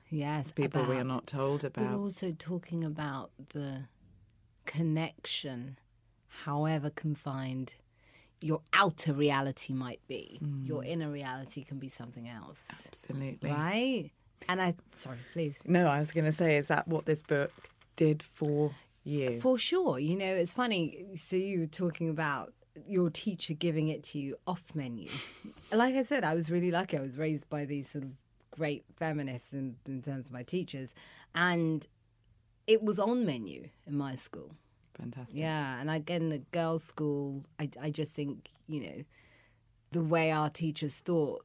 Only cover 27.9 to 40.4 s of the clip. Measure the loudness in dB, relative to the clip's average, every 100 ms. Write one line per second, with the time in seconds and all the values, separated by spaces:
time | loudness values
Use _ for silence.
27.9 | -8 -8 -12 _ _ _ -4 -2 -2 -8
28.9 | -4 -2 0 -2 -6 -6 -6 -6 -6 -8
29.9 | -6 -4 -6 -8 -10 -4 -4 -4 -8 -10
30.9 | -14 -20 -20 -4 2 4 4 4 0 -4
31.9 | _ _ _ _ _ _ _ 6 6 6
32.9 | 2 2 4 2 0 -6 -10 -16 -18 -4
33.9 | -2 -2 -4 -8 -12 -14 -18 _ _ _
34.9 | -12 -10 -10 -10 -4 -2 -2 -2 -4 -2
35.9 | -2 0 0 0 -2 -4 -2 0 0 -2
36.9 | -2 0 0 -2 -6 -10 -6 -6 -4 -4
37.9 | -2 -4 -2 -4 -6 -12 -20 -8 -6 -6
38.9 | -10 -14 -18 -20 -20 _ _ _ _ _
39.9 | 0 4 4 6 4